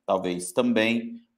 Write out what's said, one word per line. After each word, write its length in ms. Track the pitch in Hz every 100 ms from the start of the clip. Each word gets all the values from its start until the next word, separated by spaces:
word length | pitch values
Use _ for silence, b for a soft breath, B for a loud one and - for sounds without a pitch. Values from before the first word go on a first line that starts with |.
| -
talvez 460 | 95 90 90 -
também, 720 | - 123 113 110 117 113 - _